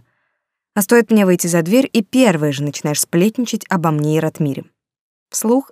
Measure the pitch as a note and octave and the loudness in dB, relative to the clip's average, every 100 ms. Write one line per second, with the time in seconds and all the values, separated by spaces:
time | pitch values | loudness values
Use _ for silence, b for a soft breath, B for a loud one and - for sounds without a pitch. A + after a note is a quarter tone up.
0 | - _ _ _ _ _ _ G#3 F#3+ A#3+ | -12 _ _ _ _ _ _ -6 2 2
1 | A3+ A3 F#3+ F3 F3 E3+ E3 B3 C4+ A#3 | 4 2 4 2 0 -2 2 2 2 -2
2 | G3 B3+ A#3+ E3 D3+ C3+ D3 - D3+ D3 | 0 2 2 2 -2 -2 -6 -6 -4 -4
3 | - E3+ G#3 A3 A#3 A3+ - F#3+ D#3+ D3+ | -2 0 0 0 -4 -6 -4 -2 0 0
4 | D3 D#3 D#3 - D3 C3+ - _ _ _ | 0 0 -2 -2 -4 -4 -12 _ _ _
5 | _ _ _ - A3 B3+ - | _ _ _ -6 0 0 -2